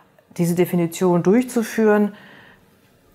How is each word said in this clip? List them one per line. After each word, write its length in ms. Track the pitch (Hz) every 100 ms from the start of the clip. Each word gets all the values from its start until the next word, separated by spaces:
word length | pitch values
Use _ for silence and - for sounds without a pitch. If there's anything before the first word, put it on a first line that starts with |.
| _ _ _ -
diese 200 | 170 175
Definition 680 | 175 180 165 - 185 175
durchzuführen, 920 | 175 226 254 240 226 - 214 208 208 196 - - - _ _ _ _ _ _